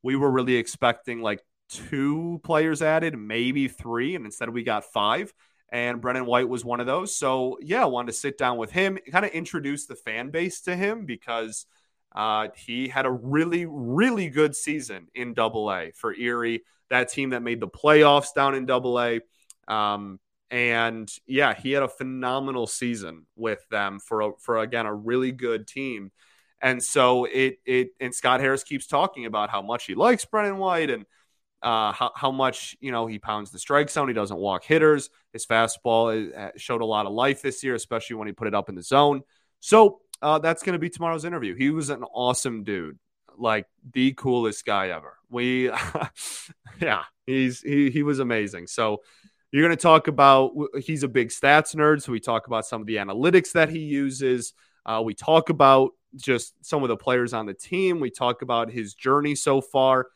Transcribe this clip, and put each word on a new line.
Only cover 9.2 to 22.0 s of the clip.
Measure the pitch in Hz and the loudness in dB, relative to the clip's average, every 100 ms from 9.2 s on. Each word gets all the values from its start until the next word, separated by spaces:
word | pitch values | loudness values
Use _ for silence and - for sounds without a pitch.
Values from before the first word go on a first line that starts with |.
| 208 165 | 0 -6
introduce | 165 165 139 143 - | -6 -6 -6 -8 -10
the | |
fan | 120 - 110 131 | -14 -8 -8 -6
base | 156 180 175 | -4 -6 -6
to | - | -8
him | 180 202 226 175 | -4 -4 -4 -10
because, | 117 - 117 110 104 - _ _ _ _ | -12 -6 -6 -6 -10 -16 _ _ _ _
uh, | - 107 107 110 - | -6 -2 -2 -4 -10
he | - 120 131 | -10 -8 -4
had | 135 131 | -2 -2
a | |
really, | 127 123 147 165 170 170 | -4 -2 0 0 -2 -4
really | 147 120 139 247 226 170 | -8 -4 2 2 2 -2
good | 139 151 143 | 2 2 0
season | - 151 127 95 82 | -6 -6 -8 -14 -14
in | 127 123 | -10 -6
Double | 117 113 113 107 | -2 0 0 -4
A | 92 82 | -4 -6
for | - 113 | -8 -8
Erie, | 95 120 120 117 113 _ _ _ | -4 -4 -2 -4 -4 _ _ _
that | 127 123 | -2 0
team | - 135 | -4 -4
that | 123 | -4
made | 120 117 | -4 -6
the | 101 | -8
playoffs | - 147 151 147 143 139 | 0 6 8 8 6 2
down | - 139 135 | 0 0 0
in | 127 | -2
Double | 127 123 120 | -2 0 0
A. | 120 113 _ _ _ - - | 0 -2 _ _ _ -20 -6
Um, | 110 104 104 101 95 _ _ _ | -2 -2 -4 -8 -16 _ _ _
and, | 123 120 117 117 113 107 - - | -2 0 2 0 -4 -14 -16 -4
yeah, | 135 139 | 2 2
he | 107 127 | 0 -2
had | 139 | -2
a | 131 | -2
phenomenal | - | -4